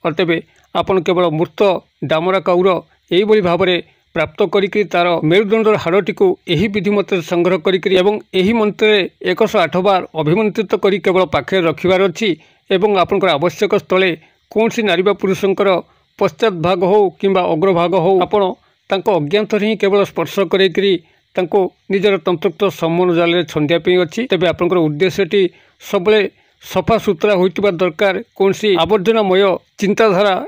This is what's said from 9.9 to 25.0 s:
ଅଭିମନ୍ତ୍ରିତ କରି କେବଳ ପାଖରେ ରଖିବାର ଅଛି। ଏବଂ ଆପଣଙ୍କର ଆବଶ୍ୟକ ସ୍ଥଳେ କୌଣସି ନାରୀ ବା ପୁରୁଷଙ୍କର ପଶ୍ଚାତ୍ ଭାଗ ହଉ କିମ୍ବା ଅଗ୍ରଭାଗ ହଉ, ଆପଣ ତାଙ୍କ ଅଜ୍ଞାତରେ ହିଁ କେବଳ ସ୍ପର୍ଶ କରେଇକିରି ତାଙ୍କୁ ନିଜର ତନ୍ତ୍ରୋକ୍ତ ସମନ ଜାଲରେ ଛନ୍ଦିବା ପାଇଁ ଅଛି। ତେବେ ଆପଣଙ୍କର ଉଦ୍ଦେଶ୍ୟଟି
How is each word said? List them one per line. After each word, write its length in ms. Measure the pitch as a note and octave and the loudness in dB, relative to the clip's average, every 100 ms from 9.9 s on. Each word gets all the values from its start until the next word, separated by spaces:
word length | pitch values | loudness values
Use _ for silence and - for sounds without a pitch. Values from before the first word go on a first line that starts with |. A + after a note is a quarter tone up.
| F#3+ - D#3+ | 0 -2 -4
ଅଭିମନ୍ତ୍ରିତ 500 | D3+ F3+ G#3+ F#3+ G3+ G#3 | 0 2 0 -2 -2 0
କରି 140 | G3+ F#3+ G3 | 0 0 0
କେବଳ 180 | F3+ F3+ D#3 | 0 0 -2
ପାଖରେ 260 | C3+ F#3+ E3 | -2 0 0
ରଖିବାର 320 | D#3 F3 F#3 G3 | -2 0 2 0
ଅଛି। 200 | D#3+ A3 D#3 _ _ _ | 0 -4 -4 _ _ _
ଏବଂ 200 | F#3+ G#3 G3+ | 0 2 0
ଆପଣଙ୍କର 260 | E3+ G3+ F#3+ D3 | 0 0 0 0
ଆବଶ୍ୟକ 340 | E3+ - G3+ G#3 | -2 -2 -2 -2
ସ୍ଥଳେ 260 | - F#3+ F#3+ D#3+ _ _ _ | 0 0 0 -4 _ _ _
କୌଣସି 300 | - A3+ - G#3+ | -2 0 0 -2
ନାରୀ 140 | E3+ F#3 | 0 0
ବା 60 | G3 | 0
ପୁରୁଷଙ୍କର 480 | G3 F#3 G3 F#3+ G3+ F3 - _ _ - | -2 -2 -2 0 0 0 -4 _ _ -4
ପଶ୍ଚାତ୍ 380 | G3 D#3+ A3+ F3+ E3 | -4 0 -4 -2 -2
ଭାଗ 160 | F#3 F3+ | 0 2
ହଉ 140 | G#3 G3 D#3+ | 2 2 0
କିମ୍ବା 220 | G3 F#3 F3+ | 0 0 0
ଅଗ୍ରଭାଗ 400 | E3 F#3+ F3 F3 F#3 E3+ | 0 0 2 2 2 2
ହଉ, 120 | F#3+ F3+ | 2 2
ଆପଣ 160 | G#3+ F#3+ - _ _ _ | 0 0 -4 _ _ _
ତାଙ୍କ 180 | F#3+ F3+ F#3 | -4 0 0
ଅଜ୍ଞାତରେ 440 | D3 G3+ G#3+ G#3 G#3 | 0 -2 0 -2 -2
ହିଁ 80 | A3 | 0
କେବଳ 180 | G3+ G3+ G3 | 0 0 0
ସ୍ପର୍ଶ 240 | - E3 - F#3+ | -4 -6 -2 -2
କରେଇକିରି 420 | G3 F#3+ E3 G3 F3+ _ _ _ - | 2 0 2 0 0 _ _ _ -6
ତାଙ୍କୁ 240 | F3+ - F#3 _ _ | -2 0 -2 _ _
ନିଜର 240 | G3 G3+ G3 F#3+ | 0 0 0 -2
ତନ୍ତ୍ରୋକ୍ତ 340 | F3 G3 D#3+ G3 - | -2 -4 -2 -4 -2
ସମନ 280 | E3 E3+ F3+ E3+ | -2 0 0 2
ଜାଲରେ 240 | E3+ F3 E3+ | 0 0 -2
ଛନ୍ଦିବା 280 | D#3+ D3+ E3+ E3 | -2 0 0 0
ପାଇଁ 120 | F3+ F3 | 0 0
ଅଛି। 160 | - B3+ | -4 -4
ତେବେ 140 | F#3 E3+ | 0 0
ଆପଣଙ୍କର 280 | D#3 F3 F3+ D#3 | 0 0 0 0
ଉଦ୍ଦେଶ୍ୟଟି 540 | D3 | 0